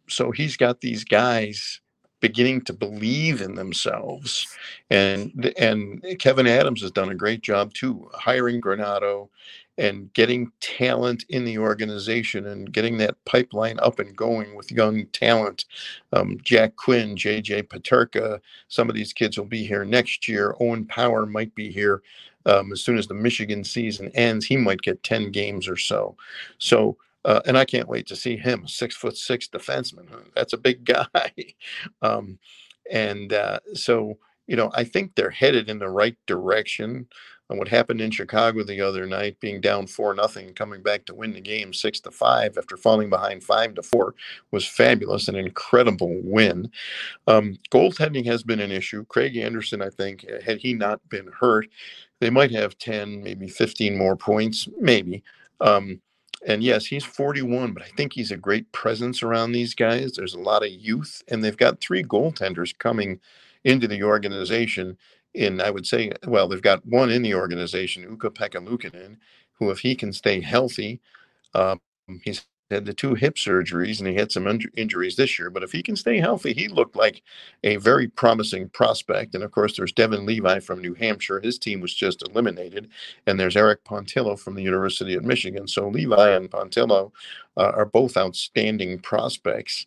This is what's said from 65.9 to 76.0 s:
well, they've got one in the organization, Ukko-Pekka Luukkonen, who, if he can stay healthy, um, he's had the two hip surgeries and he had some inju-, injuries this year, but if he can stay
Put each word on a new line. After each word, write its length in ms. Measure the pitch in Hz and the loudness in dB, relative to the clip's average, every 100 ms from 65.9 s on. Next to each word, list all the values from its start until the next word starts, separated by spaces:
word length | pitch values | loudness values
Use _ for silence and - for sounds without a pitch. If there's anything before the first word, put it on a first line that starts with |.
| 123 110 - 147 | -2 -2 -6 0
well, 220 | 107 92 | 2 2
they've 120 | 95 | 2
got 240 | 101 92 - | 4 2 4
one 240 | 120 127 | 4 4
in 120 | 123 | 2
the 140 | 113 92 | 2 0
organization, 680 | 92 87 87 92 92 90 | 0 -4 -4 -4 -4 -8
Ukko-Pekka 640 | 92 110 110 - 104 90 92 | -12 -8 -8 -6 -8 -8 -8
Luukkonen, 480 | 120 92 87 95 110 _ _ _ | -8 -8 -16 -20 -20 _ _ _
who, 160 | - 107 | -4 -2
if 100 | 95 | 0
he 160 | 127 127 | -2 -2
can 160 | 104 | -6
stay 300 | 95 104 95 | -2 0 0
healthy, 580 | 78 117 127 - 104 127 _ _ _ _ _ | 2 2 2 -4 -10 -10 _ _ _ _ _
um, 260 | - 95 95 _ _ - 92 | 0 2 0 _ _ -20 -12
he's 240 | 104 95 - _ - | -10 -10 -12 _ -6
had 160 | 101 101 | -6 -6
the 80 | |
two 220 | 101 139 120 | -4 -2 2
hip 200 | 139 - | 0 0
surgeries 640 | 101 92 85 85 95 107 | 0 0 0 -2 -4 -4
and 80 | 95 | -4
he 80 | 95 | -2
had 160 | 107 | -2
some 140 | 95 98 | -2 -2
inju-, 260 | 113 113 113 | -2 -4 -6
injuries 400 | 107 90 92 131 | -4 -2 -2 0
this 200 | 135 - | 0 -2
year, 120 | 87 | -6
but 120 | 92 | -8
if 120 | 92 | -8
he 100 | 165 | -8
can 140 | 202 | -6
stay 240 | 202 | -4